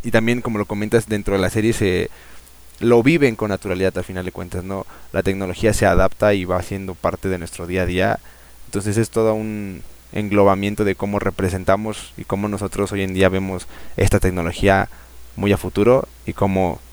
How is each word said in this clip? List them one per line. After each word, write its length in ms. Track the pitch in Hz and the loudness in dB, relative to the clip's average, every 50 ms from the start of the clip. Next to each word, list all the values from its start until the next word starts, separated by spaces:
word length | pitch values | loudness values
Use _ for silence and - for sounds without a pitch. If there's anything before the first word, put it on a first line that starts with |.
| - | -8
y 80 | 120 | 0
también, 300 | 107 117 110 113 120 123 | 0 2 2 2 0 0
como 180 | 117 123 110 104 | -2 -4 -2 -2
lo 80 | 104 | -4
comentas, 420 | - 104 101 107 107 113 117 107 - | -4 -4 -4 -2 2 2 0 2 2
dentro 260 | 107 104 98 - 98 | -4 -4 -2 0 0
de 60 | 98 | 2
la 100 | 92 90 | 2 2
serie 220 | - 113 107 113 113 | 0 2 2 2 2
se 380 | - 107 98 90 90 85 - - - - - - - - - - - - - - - | 2 2 2 2 0 -2 -4 -8 -16 -20 -20 -20 -20 -20 -20 -20 -20 -20 -20 -12 -2
lo 200 | - 117 120 120 113 | 2 4 6 6 6
viven 320 | 135 165 170 143 131 113 | 4 4 4 4 2 2
con 140 | - 107 104 | 0 -2 -2
naturalidad 460 | 98 92 - 101 92 90 95 95 90 | -2 -4 -2 -4 -2 0 0 0 0
a 60 | 95 90 | -2 -8
final 220 | - 95 92 92 | -6 -8 -8 -8
de 80 | 92 - | -8 -8
cuentas, 320 | - 87 90 87 90 90 | -8 -12 -8 -8 -8 -8
¿no? 220 | 95 98 98 - - - - - - - | -6 -8 -8 -8 -10 -14 -18 -18 -4 -2
La 100 | 95 92 | 0 0
tecnología 500 | 98 95 95 98 90 87 - - 110 104 | 0 -2 -2 -4 -6 -4 0 2 2 2
se 140 | - - | 4 4
adapta 480 | 98 90 90 92 92 - - - 107 104 | 4 6 6 4 4 2 2 2 2 4
y 100 | 98 90 | 2 0
va 160 | 87 92 92 90 | 0 -2 -2 -2
siendo 320 | - 101 98 98 95 92 | -4 -8 -8 -8 -8 -10
parte 340 | - - 85 90 90 - 98 | -4 -4 -4 -4 -2 -2 -2
de 100 | 92 87 | -2 -2
nuestro 300 | 82 82 - - 85 85 | -4 -10 -10 -10 -8 -4
día 140 | 90 95 90 | -2 -2 -2
a 40 | |
día. 320 | 90 90 90 95 104 110 - - - - - - - - - - | 0 0 0 0 0 -2 -4 -6 -16 -20 -20 -20 -20 -20 -20 -18
Entonces, 300 | - - 104 98 104 101 | -8 -6 -4 -4 -2 0
es 140 | 113 113 - | 0 0 0
todo 240 | - 113 110 110 110 | 0 0 2 2 0
un 500 | 110 110 107 107 104 101 98 95 - - - - - - - - | 0 -2 -6 -6 -8 -8 -8 -10 -12 -14 -16 -18 -20 -20 -10 -6
englobamiento 720 | - 107 101 98 101 101 98 95 95 98 101 104 104 107 | -6 -4 0 4 6 6 6 6 4 0 -2 -2 0 0
de 100 | 101 95 | 0 0
cómo 240 | - - 101 101 101 | -2 -2 -2 -2 0
representamos 960 | 98 98 92 - 95 92 92 95 92 92 98 101 107 110 104 - - - - | 0 -2 -2 0 -2 -2 -2 -2 0 2 0 2 0 -6 -8 -8 -12 -16 -14
y 80 | - 117 | -14 -6
cómo 240 | - - 98 101 104 | -4 -4 -2 -2 -2
nosotros 440 | 101 98 104 95 - - 101 92 104 | -2 -4 -4 -4 -2 -2 -2 -2 0
hoy 100 | 101 98 | -4 -2
en 120 | 95 92 | -2 0
día 140 | 92 95 92 | 2 2 4
vemos 380 | 92 95 98 95 95 90 - - - - - - - | 4 2 -2 -4 -6 -8 -10 -12 -16 -14 -12 -10 -2
esta 240 | - 95 92 - 101 | 2 2 4 4 2
tecnología 680 | - 95 90 92 82 85 87 - - 98 95 95 98 - - - - - - - - - - | 2 0 -2 -2 -4 -4 -4 0 2 4 4 4 2 0 -6 -16 -20 -20 -18 -18 -18 -16 -8
muy 180 | - 92 101 101 | -2 2 2 2
a 40 | |
futuro 500 | 92 - 92 - 98 104 110 123 135 - - - - - | 2 0 -4 0 2 4 6 6 4 2 -2 -12 -14 -10
y 80 | - - | -10 -4
cómo 460 | - 101 98 95 95 92 87 78 - - - | -2 -2 0 2 2 0 0 -2 -4 -10 -20